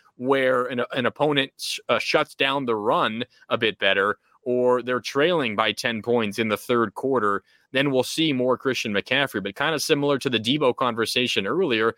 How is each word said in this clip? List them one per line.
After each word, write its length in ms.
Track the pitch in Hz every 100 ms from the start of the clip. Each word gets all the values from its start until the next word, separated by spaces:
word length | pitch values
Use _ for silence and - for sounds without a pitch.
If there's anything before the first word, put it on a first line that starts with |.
| _ -
where 500 | 127 135 131 127 123
an, 160 | 123 120
an 140 | 139 120
opponent 460 | - 151 143 135 -
sh-, 200 | - - -
uh, 100 | 117
shuts 360 | - 160 147
down 320 | - 135 139 127
the 100 | 110
run 480 | 104 165 131 110 120 _ -
a 80 | 117
bit 220 | 113 95
better, 400 | 101 98 101 101 _ _
or 400 | - 123 123 123
they're 180 | 117 123
trailing 560 | - 135 160 175 120 104
by 160 | 110
ten 300 | 104 123 113
points 360 | 101 120 107 101
in 100 | 110
the 80 | 104
third 380 | - 120 110
quarter, 480 | - 131 131 104 101 _ _ _
then 180 | 131 143
we'll 120 | 131
see 300 | 120 - 160
more 260 | 131 127 120
Christian 340 | 135 123 117
McCaffrey. 500 | 101 - 131 139 110
But 140 | 98 101
kinda 240 | 143 151
similar 380 | - 147 143 139
to 100 | 143
the 120 | 117
Deebo 360 | 110 147 139 120
conversation 680 | 127 113 110 123 123 - 98
earlier, 480 | 151 180 113 113